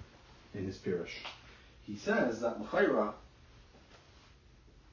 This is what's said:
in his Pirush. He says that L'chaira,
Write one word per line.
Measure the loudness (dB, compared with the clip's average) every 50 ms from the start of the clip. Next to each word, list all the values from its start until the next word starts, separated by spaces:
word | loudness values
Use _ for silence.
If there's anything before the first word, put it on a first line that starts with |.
| -18 -20 -20 -20 -20 -20 -20 -20 -20 -12 -8
in | -6 -6
his | -6 -6 -6
Pirush. | -4 -2 -2 -2 -2 -4 -8 -10 -10 -12 -12 -14 -18 -20 -20 -20 -20 -20 -20 -18 -14
He | -12 -12 -4
says | 0 2 2 4 4 2 2 0
that | 0 -2 -2 -2
L'chaira, | -4 0 2 4 6 6 6 4 2 0 -2 -8 -14 -20 -20 -20 -20 -20 -20 -20 -20 -20 -20 -20 -20 -20 -20 -20 -20 -20 -20 -20 -20 -20 -20 -20 -20 -20 -20 -20 -20 -20 -20 -20 -20 -20